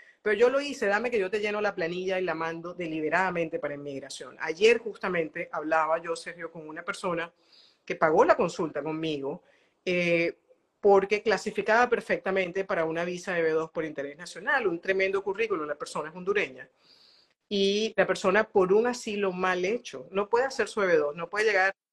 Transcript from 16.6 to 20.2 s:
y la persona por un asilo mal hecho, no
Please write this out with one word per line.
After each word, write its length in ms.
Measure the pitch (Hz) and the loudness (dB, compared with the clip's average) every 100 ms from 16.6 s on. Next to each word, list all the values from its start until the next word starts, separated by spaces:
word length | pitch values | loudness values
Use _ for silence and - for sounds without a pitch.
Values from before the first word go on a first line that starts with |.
| 135 _ _ _ - _ _ _ - | -20 _ _ _ -20 _ _ _ -4
y 440 | 202 196 202 220 196 | 0 2 0 0 0
la 100 | 180 | 0
persona 400 | 180 190 202 220 | 0 2 2 4
por 240 | 202 180 | 2 4
un 160 | 208 240 | 4 4
asilo 460 | 240 226 208 196 | -2 -6 -2 -2
mal 320 | 180 185 180 180 | 0 -2 0 -2
hecho, 420 | 233 - 131 127 | -4 -6 -14 -8
no 200 | 190 | -6